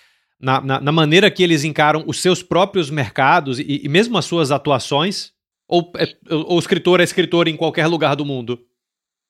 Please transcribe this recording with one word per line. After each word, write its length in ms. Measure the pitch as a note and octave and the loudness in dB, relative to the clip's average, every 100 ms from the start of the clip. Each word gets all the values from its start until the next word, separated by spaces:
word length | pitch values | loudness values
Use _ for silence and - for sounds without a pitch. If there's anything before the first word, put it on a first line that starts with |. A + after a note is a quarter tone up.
| _ _ _ _ | _ _ _ _
na, 220 | C3 C3 | -2 -2
na, 180 | C3+ C3 | -2 -4
na 120 | C#3 | 0
maneira 400 | D#3+ D3+ F3 G#3+ | 2 4 4 4
que 100 | - | 2
eles 220 | F3 D#3 | 2 2
encaram 400 | D#3 D3 D3+ D#3 D#3 | 0 0 2 0 -4
os 140 | - | -2
seus 220 | F3+ F3 | 0 -2
próprios 480 | - E3+ G3 F#3+ C#3+ | 0 0 0 -2 -4
mercados 680 | D3+ A#2 - C3+ F3 C#3 B2+ | -4 -4 0 4 2 0 -6
e, 220 | D3 C#3+ | -6 -6
e 60 | C#3 | 0
mesmo 280 | E3+ A#3 G3 | 0 2 -2
as 80 | - | -2
suas 260 | E3+ C3+ | -2 0
atuações? 800 | C#3 D3 C3 - C#3+ F#3 - - _ _ _ _ | 0 0 -2 0 -2 -2 -4 -12 _ _ _ _
Ou, 240 | E3+ E3 - | 0 0 -4
é, 180 | D#3+ - - | -6 -6 -6
ou 260 | D#3+ D#3+ F3 | -6 0 0
o 40 | |
escritor 400 | - F3 F3+ F3+ | 0 0 2 4
é 40 | |
escritor 440 | E3+ - E3 E3+ E3 | 2 0 0 0 0
em 100 | D3+ | -2
qualquer 300 | D#3+ E3+ D#3 | -4 0 0
lugar 280 | E3+ D#3 C#3+ | 0 0 -2
do 80 | |
mundo? 400 | D3 C3 A#2 A#2+ _ _ _ _ _ _ _ | -4 -6 -6 -8 _ _ _ _ _ _ _